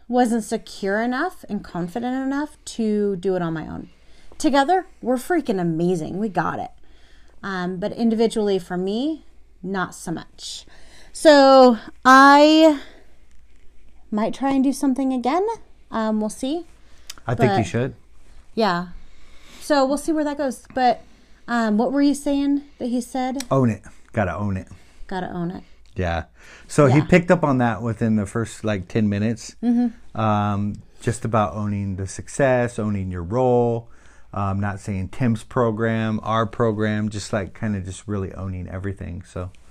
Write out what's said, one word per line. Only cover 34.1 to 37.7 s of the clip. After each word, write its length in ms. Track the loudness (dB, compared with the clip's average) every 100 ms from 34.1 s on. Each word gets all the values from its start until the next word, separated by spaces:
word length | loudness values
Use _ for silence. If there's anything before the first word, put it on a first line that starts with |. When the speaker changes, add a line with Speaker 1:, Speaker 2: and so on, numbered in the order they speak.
| -20 -12
Speaker 2:
Um, 260 | -6 -4 -2
not 200 | -4 -6
saying 280 | -6 -6 -6
Tim's 340 | -2 -2 -2
program, 760 | -4 0 0 0 0 0 -2 -4
our 220 | -2 -2
program, 640 | -2 0 0 0 -2 -2 -4
just, 240 | -6 -6
like, 260 | -6 -6 -6
kinda 220 | -4